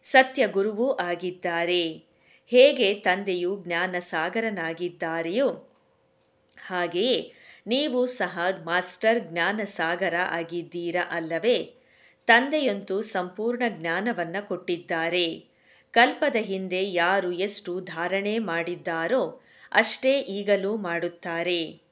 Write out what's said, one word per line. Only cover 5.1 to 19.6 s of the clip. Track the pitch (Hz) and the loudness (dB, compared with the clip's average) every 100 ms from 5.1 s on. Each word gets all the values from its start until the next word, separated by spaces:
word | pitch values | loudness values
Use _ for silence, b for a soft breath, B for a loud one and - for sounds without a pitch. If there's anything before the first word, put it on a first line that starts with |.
| 165 165 208 269 - - _ _ _ _ _ _ _ _ - - | -4 -2 0 0 -2 -14 _ _ _ _ _ _ _ _ -20 -6
ಹಾಗೆಯೇ | 180 175 165 240 190 - B B B - | -4 -2 0 0 0 -2 B B B -2
ನೀವು | 254 294 247 247 | 0 0 0 0
ಸಹ | - 180 175 180 180 | 0 -4 -2 -2 -2
ಮಾಸ್ಟರ್ | 165 180 180 - 220 233 | 0 0 0 0 2 2
ಜ್ಞಾನ | 175 170 170 214 | -2 0 0 0
ಸಾಗರ | 202 - 165 175 190 170 180 | -2 -2 -2 0 0 0 -2
ಆಗಿದ್ದೀರಾ | 165 165 175 165 180 170 175 - | -2 -4 -6 -8 -6 -2 -2 -2
ಅಲ್ಲವೇ? | 170 160 165 208 214 - b b b b b - | -4 -4 -2 2 0 -2 b b b b b 6
ತಂದೆಯಂತೂ | 233 277 302 262 202 - 196 | 6 6 0 0 -2 -2 -4
ಸಂಪೂರ್ಣ | 220 190 180 180 220 240 240 | -2 -2 -4 -4 -4 0 -2
ಜ್ಞಾನವನ್ನ | 170 165 170 220 202 165 185 202 | -2 -2 -2 -2 -2 -4 -6 -6
ಕೊಟ್ಟಿದ್ದಾರೆ. | 180 - 170 - 165 165 180 170 165 - b b b b | -8 -4 -6 -2 -2 0 0 0 -4 -14 b b b b
ಕಲ್ಪದ | 233 262 302 294 226 | 6 6 4 0 0
ಹಿಂದೆ | 202 190 190 180 196 | -2 -6 -2 -2 0
ಯಾರು | 175 170 196 180 | 2 2 2 0
ಎಷ್ಟು | 175 202 208 - 180 | -2 -2 -4 -6 -8
ಧಾರಣೆ | 175 160 175 190 202 220 | -8 -6 -2 -2 -2 -4
ಮಾಡಿದ್ದಾರೋ | 202 165 170 170 160 165 165 254 160 - B B | -2 -4 -4 -6 -6 -4 0 0 0 -6 B B